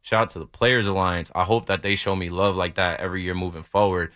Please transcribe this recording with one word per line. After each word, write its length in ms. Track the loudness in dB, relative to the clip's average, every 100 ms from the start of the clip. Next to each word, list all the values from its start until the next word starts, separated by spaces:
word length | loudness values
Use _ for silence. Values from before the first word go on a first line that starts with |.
shout 200 | -2 0
out 60 | 0
to 80 | -4
the 60 | -10
Players 400 | 0 2 4 2
Alliance. 460 | 0 0 0 -4
I 100 | -2 2
hope 200 | 2 0
that 140 | -2
they 140 | 0 -2
show 180 | 0 -2
me 120 | -2
love 300 | 0 2 2
like 180 | -2 0
that 240 | -2 -2
every 220 | -4 -4
year 120 | -4
moving 300 | -4 -4 -8
forward. 480 | -2 2 2 2 -4